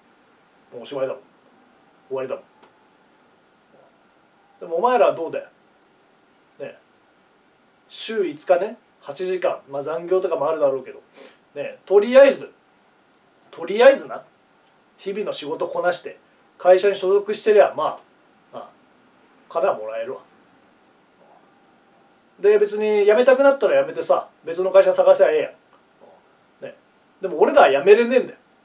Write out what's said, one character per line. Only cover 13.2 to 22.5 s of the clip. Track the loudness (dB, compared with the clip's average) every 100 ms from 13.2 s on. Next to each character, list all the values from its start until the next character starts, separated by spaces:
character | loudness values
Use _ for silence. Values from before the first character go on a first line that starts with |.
| _ _ _
と | -14 -6
り | 4
あ | 6
え | 4
ず | 0
な、 | -16 -18 _ _ _ _ _ _ _
日 | -12
々 | -10 -8
の |
仕 | -10 -10
事 | -8 -8
こ | -4
な | -4
し | -4
て、 | -10 -20 _ _ _ _
会 | 4 4
社 | 4
に | -2
所 | 0
属 | -2 -2
し | -4
て | 2
り | 4
ゃ、 | 4 0
ま | -6
あ、 | -8 -16 _ _ _ _
ま | -20
あ、 | -20 _ _ _ _ _ _ _ _
金 | -4 -4
は | -4
も | -8
ら | -10
え | -10
る |
わ。 | -12 -18 _ _ _ _ _ _ _ _ _ _ _ _ _ _ _ _ _ _ _ _ _
で、 | 2